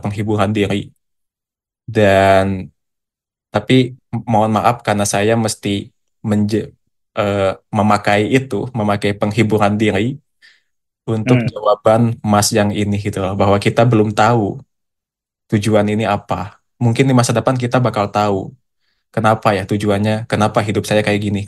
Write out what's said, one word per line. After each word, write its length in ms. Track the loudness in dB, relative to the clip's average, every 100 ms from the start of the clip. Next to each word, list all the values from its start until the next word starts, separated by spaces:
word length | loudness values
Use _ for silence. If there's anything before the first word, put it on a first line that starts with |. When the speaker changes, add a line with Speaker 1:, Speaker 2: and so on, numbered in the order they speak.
Speaker 1:
penghiburan 480 | -4 -6 -4 -2 0
diri. 400 | 0 -2 -2 -6 _ _ _ _ _ _ _ _ _ -6
Dan, 800 | 2 4 4 4 4 2 -4 -8 _ _ _ _ _ _ _ _
tapi 400 | -4 2 2 2 -4 _ -10 -2
mohon 320 | 0 2 2
maaf 240 | 0 0
karena 240 | -2 -2 0
saya 320 | 0 0 0
mesti 500 | 0 -4 -4 -6 -6 _ _ _ -2
menje-, 480 | 0 0 -2 -4 -12 _ _ _
eh, 400 | -4 -2 0 0 -2 _
memakai 560 | 0 2 2 2 0 2
itu, 400 | 0 -2 -6 -6
memakai 400 | -4 -2 -2 -2
penghiburan 640 | -2 -2 0 0 2 0 0
diri 400 | 0 0 -2 -6 _ _ _ _ _ _ _ _ -6
untuk 300 | -4 2 2
Speaker 2:
Hmm. 80 | 0
Speaker 1:
jawaban 540 | -4 0 0 4 4 2 -2 0
Mas 240 | 0 2
yang 220 | 0 0
ini 240 | -2 -2 -4
gitu 220 | -4 -4
loh, 80 | -4 -2
bahwa 180 | 0 2
kita 240 | 0 2 4
belum 260 | 4 2
tahu 460 | 2 2 2 -2 -6 -14 _ _ _ _ _ _ _ _
tujuan 380 | -2 2 0 0
ini 160 | -2
apa. 540 | -2 -2 -4 -8 -8 -14 _ -4
Mungkin 240 | 0 2 2
di 60 | 2
masa 160 | 2
depan 240 | 0 0 -2
kita 240 | 0 0
bakal 320 | 0 -2 -2
tahu 400 | 0 0 -2 -6 -14 _ _ _ _ _
kenapa 480 | -2 0 2 2 0
ya 80 |
tujuannya, 640 | -2 -2 0 0 0 -2 -2
kenapa 320 | -2 0 0
hidup 240 | -2 -2
saya 160 | 0 0
kayak 200 | 0 -2
gini, 160 | -2 -4